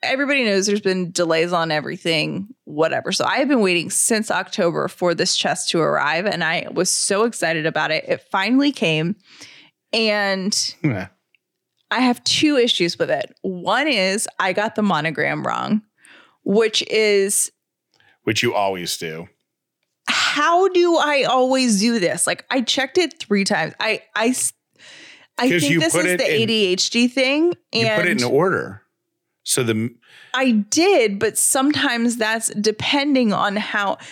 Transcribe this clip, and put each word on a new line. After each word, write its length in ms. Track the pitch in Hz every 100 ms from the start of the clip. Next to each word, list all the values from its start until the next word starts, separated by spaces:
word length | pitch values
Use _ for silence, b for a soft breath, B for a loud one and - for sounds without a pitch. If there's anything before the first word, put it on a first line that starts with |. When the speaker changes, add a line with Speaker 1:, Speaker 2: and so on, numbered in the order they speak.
Speaker 1:
everybody 400 | - 262 277 277
knows 240 | 226 196 202
there's 120 | 202
been 300 | 196 185 175
delays 420 | 175 165 160 175
on 180 | 175 165
everything, 800 | 151 147 180 180 160 156 170 202 - -
whatever. 460 | 151 156 131 -
So 140 | 185 -
I 120 | 214
have 100 | 277
been 140 | 262
waiting 280 | 196 175 151
since 400 | - - 220 214
October 580 | 175 190 - 175 156 190
for 280 | - 175 165
this 200 | 180 -
chest 340 | 170 160 -
to 80 | 170
arrive, 480 | 151 151 143 160 202
and 160 | 175
I 240 | 160 165 -
was 200 | - 185
so 320 | - - 202
excited 420 | 233 - 165 165 156
about 240 | 156 151
it. 160 | 156 -
It 140 | - _
finally 420 | 196 196 262 285
came, 440 | 262 180 156 170 214 B B B B B _ _
and 840 | 226 220 208 202 190 185 - - -
Speaker 2:
Yeah. 240 | 156 107 95 _ _ _ _ _ _ _ -
Speaker 1:
I 100 | 220
have 240 | 254 240
two 320 | - - 302 285
issues 400 | 247 - 170 -
with 120 | 151
it. 240 | 151 - _
One 460 | 190 180 175 226 302
is 400 | 226 185 202 - -
I 140 | 190
got 220 | 185 214 220
the 60 |
monogram 640 | 208 160 156 147 147 151 135
wrong, 360 | 60 131 214 - b b b b b
which 380 | - 202 220 -
is 680 | - 220 214 202 196 202 - _ _ _ _ b b b
Speaker 2:
Which 180 | - 107
you 100 | 120
always 440 | 92 98 95 85 -
do. 300 | 82 80 90 _ _ _ _ _ _ _ -
Speaker 1:
How 600 | - - 285 302 349 381
do 260 | 359 349 320
I 260 | 294 285
always 560 | - 254 254 262 247 202
do 180 | 226 233
this? 260 | 170 170 -
Like, 180 | 180 -
I 120 | 269
checked 360 | 226 - 269 370
it 220 | 320 -
three 240 | - 202
times. 300 | 196 185 160 -
I, 240 | 220 214 - 208
I 120 | 233
s-, 240 | 254 - - _ B B B B B B -
I 120 | 254
Speaker 2:
'Cause 120 | 175
Speaker 1:
think 120 | 156
Speaker 2:
you 60 | 165
Speaker 1:
this 140 | 320
Speaker 2:
put 120 | 160 180
Speaker 1:
is 80 |
Speaker 2:
it 40 | 180
Speaker 1:
the 160 | - 156
Speaker 2:
in, 60 |
Speaker 1:
A 20 | 220
D 200 | 220 190
H 220 | 190 -
D 160 | 233 240
thing. 400 | 269 262 294 339 349 _
Speaker 2:
you 140 | 226 226
put 160 | 214 175
it 60 |
in 120 | 156
Speaker 1:
And 0 |
Speaker 2:
order. 600 | 120 135 185 113 60 98 _ _ _ _ _ _
So 200 | - -
the 80 | 117
m- 260 | 110 113 - B B B 254
Speaker 1:
I 160 | 269
did, 640 | 220 202 - 370 359 208 196
but 160 | 220 233
sometimes 800 | - 269 277 277 285 233 233 233
that's 320 | 214 226 -
depending 800 | - 214 208 - 285 294 262 233
on 220 | 196 202 202
how 400 | 208 208 196 - B